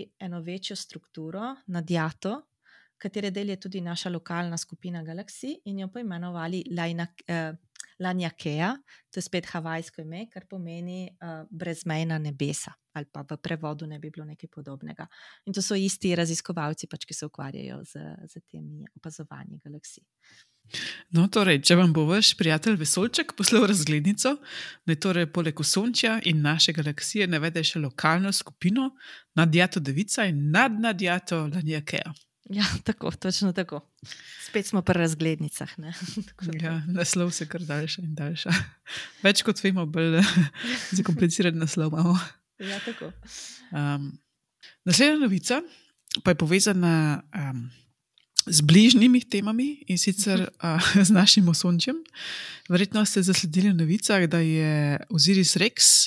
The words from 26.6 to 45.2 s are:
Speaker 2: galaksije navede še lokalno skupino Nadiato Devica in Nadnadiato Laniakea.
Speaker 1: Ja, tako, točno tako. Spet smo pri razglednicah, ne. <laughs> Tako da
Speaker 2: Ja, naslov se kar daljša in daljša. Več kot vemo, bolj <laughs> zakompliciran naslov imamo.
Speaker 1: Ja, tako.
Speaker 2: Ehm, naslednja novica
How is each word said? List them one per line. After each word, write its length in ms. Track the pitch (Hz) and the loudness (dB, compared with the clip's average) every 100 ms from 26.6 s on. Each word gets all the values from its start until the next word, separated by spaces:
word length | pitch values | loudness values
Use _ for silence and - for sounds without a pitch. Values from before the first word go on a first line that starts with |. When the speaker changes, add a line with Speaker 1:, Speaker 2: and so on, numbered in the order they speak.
| - | 2
Speaker 2:
galaksije 540 | 156 147 143 - 208 185 | 0 -4 -4 -4 0 0
navede 360 | 156 165 165 | 0 -2 -2
še 160 | 151 165 | -2 -2
lokalno 540 | 139 - 156 175 196 | -4 0 2 2 0
skupino 580 | 196 - - 180 233 269 - - - _ | -2 -6 -2 0 2 0 -4 -16 -20 _
Nadiato 500 | 156 165 165 180 185 | 2 4 4 4 0
Devica 440 | 135 139 214 - 196 | -2 -2 -2 -2 0
in 240 | 147 147 | 0 2
Nadnadiato 960 | 180 262 214 226 185 180 180 - 165 151 | 4 2 2 -2 0 0 -2 -2 -2 -2
Laniakea. 680 | 175 156 156 151 - 170 147 _ _ | -2 -2 -4 -4 -6 -6 -12 _ _
Speaker 1:
Ja, 180 | - 196 196 - | -8 -2 -2 -2
tako, 300 | - - - | -4 -4 -6
točno 420 | - 185 - 196 | -6 -4 -2 -2
tako. 280 | 175 170 147 - _ - - - - | -2 -6 -8 -14 _ -20 -20 -20 -18
Spet 260 | - 214 196 | -6 -6 -2
smo 160 | 196 | 0
pri 160 | 180 175 | 2 2
razglednicah, 720 | 165 156 160 156 151 - 139 - | 0 0 -2 -2 -4 -8 -10 -12
ne. 140 | 156 175 175 | -14 -12 -10
<laughs> 180 | 214 - | -10 -12
Tako 160 | - 170 | -10 -8
da 120 | 160 | -6
Speaker 2:
Ja, 160 | 160 165 | -4 -4
naslov 460 | 156 180 170 180 175 | -2 -2 0 0 0
se 160 | - 160 | -2 -8
kar 140 | 175 | -8
daljša 420 | 151 147 156 - | -6 -4 -4 -6
in 100 | 165 | -6
daljša. 360 | 156 147 160 - 185 - - - - - - | -6 -6 -6 -2 -2 -2 -12 -16 -14 -14 0
Več 260 | 196 202 | 2 2
kot 160 | - 202 | 0 0
vemo, 240 | 196 185 | 0 0
bolj 360 | 160 160 165 160 202 180 143 | 0 0 4 4 4 4 2
<laughs> 440 | - 233 247 - 185 | 0 -6 -6 -4 -2
zakompliciran 600 | - 151 175 - 175 165 | 0 2 2 2 0 0
naslov 320 | 160 170 156 | -2 -2 -2
imamo. 240 | 156 175 175 - - _ - | 2 2 2 0 -14 _ -14
Speaker 1:
Ja, 220 | 196 202 | -10 -8
tako. 280 | - 233 160 - - - - - 247 | -8 -10 -14 -16 -18 -18 -18 -20 -10
Speaker 2:
Ehm, 440 | 147 143 143 143 139 _ _ _ _ - _ | -4 -4 -4 -6 -12 _ _ _ _ -20 _
naslednja 380 | 185 170 285 | 0 4 6
novica 400 | 302 | 6